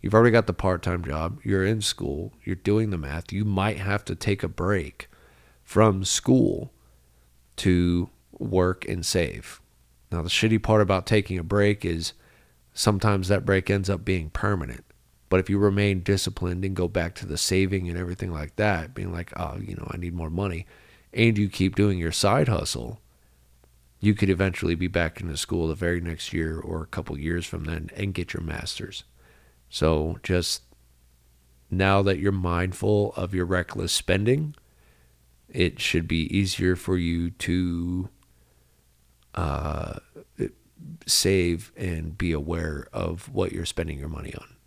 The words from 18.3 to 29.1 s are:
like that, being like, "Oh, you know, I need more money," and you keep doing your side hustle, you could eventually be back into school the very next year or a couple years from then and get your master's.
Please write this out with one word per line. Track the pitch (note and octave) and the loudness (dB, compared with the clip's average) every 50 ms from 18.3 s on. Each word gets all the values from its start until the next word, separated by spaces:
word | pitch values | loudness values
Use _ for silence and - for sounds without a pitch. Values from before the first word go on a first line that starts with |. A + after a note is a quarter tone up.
like | E2+ D#2 D2+ D2 _ | -6 -6 -8 -8 _
that, | - G#2 G#2 G2 E2 D#2+ D#2+ - | 0 0 2 2 0 -4 -8 -8
being | - F#2+ F2+ | -8 -8 -6
like, | F2 E2+ F2 F2 - | -6 -8 -8 -10 -8
"Oh, | - F2+ - - F#2 | -8 -8 -6 -6 -8
you | G2 G2+ - | -8 -8 -8
know, | - - - | -10 -8 -10
I | F2 | -8
need | F2 F2 F2 E2+ | -6 -6 -6 -6
more | F2 E2 D#2 | -6 -6 -4
money," | D#2+ F2 G2+ G2 F2 E2 F2 - - - - - - _ _ _ | -2 -2 -2 -2 -4 -6 -10 -12 -18 -20 -20 -20 -20 _ _ _
and | - B2 A2+ A#2 A2+ | 0 4 4 4 6
you | G#2 G#2 G2 | 4 2 0
keep | - - F#2+ F#2+ - | 0 0 0 0 4
doing | - G#2 G#2 F#2+ F2+ | 4 2 2 2 0
your | E2 E2 | -2 -2
side | D#2+ - - G2+ G#2 C3 D2+ - | 0 2 2 2 4 4 2 2
hustle, | G#2+ D#2+ D2+ - - - A#1 - A2+ - _ _ _ _ _ _ _ _ _ _ _ _ _ _ _ _ _ _ _ _ | 0 0 -2 -4 -6 -6 -6 -8 -12 -14 _ _ _ _ _ _ _ _ _ _ _ _ _ _ _ _ _ _ _ _
you | - G#2 G2+ | 2 2 4
could | - G#2 F#2+ | 4 4 2
eventually | F#2+ F2 G2 F#2+ F2 - - E2+ E2+ | 4 4 2 0 0 0 0 0 0
be | E2 F2+ | 0 -2
back | F2+ - E2+ E2 D#2+ - - | 0 0 0 0 0 -2 -6
into | F2+ E2+ C#2+ | -8 -8 -6
school | D2 - - - F2 E2 | -6 -6 -4 -2 -2 0
the | D#2+ D#2 | -2 -2
very | G2 F#2 E2+ F2 F2 | -2 -2 -2 -2 -2
next | E2+ E2+ E2 D#2 - - | -4 -6 -8 -8 -10 -6
year | - E2 D#2+ D#2+ D#2+ D#2+ | -4 -2 -2 -2 -4 -6
or | - E2 E2 E2 | -6 -6 -6 -8
a | D#2 | -8
couple | - - - D2+ - D2 C#2+ | -8 -8 -8 -8 -8 -8 -6
years | D2 D#2+ E2+ F2 E2+ | -4 -2 -2 -2 -4
from | - - E2+ E2 | -6 -8 -8 -6
then | D#2+ E2 D#2+ D#2 - - | -6 -6 -6 -8 -10 -8
and | - G2+ G2 F#2 | -6 -6 -4 -4
get | - F2 - - | -6 -6 -6 -6
your | E2 | -8
master's. | E2 D#2+ D2+ - - - - - - - - - - _ | -6 -6 -8 -8 -8 -8 -8 -10 -10 -12 -12 -16 -18 _